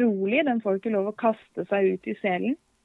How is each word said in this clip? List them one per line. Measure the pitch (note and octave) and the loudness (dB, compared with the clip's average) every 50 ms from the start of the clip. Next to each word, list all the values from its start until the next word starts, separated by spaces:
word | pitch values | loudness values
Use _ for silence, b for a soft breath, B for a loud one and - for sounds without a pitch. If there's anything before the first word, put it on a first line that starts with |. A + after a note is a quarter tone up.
| B3 | 4
rolig, | A3+ G3+ F#3+ G3 G3 A#3 D4+ D#4+ | 2 2 0 0 0 0 2 2
den | C4+ A#3+ A3+ | 2 0 0
får | - G3+ F#3+ | 0 -2 -2
ikke | F#3+ - A3+ G#3+ | -2 -2 -2 -2
lov | G3 G3 G#3 | 0 -2 -2
å | G#3+ | -4
kaste | - A#3+ A3+ A3 - - _ - - F3 | 0 0 0 0 0 -8 _ -8 -8 -4
seg | - G3+ G3+ G3 F#3+ F#3 | -2 0 2 2 2 0
ut | F#3 - A3 | 0 -4 -8
i | G#3+ - | -8 -4
selen. | - G3 F3+ F3+ F#3+ A#3 D4 - _ _ _ _ | -2 -2 -2 0 -2 -2 -4 -6 _ _ _ _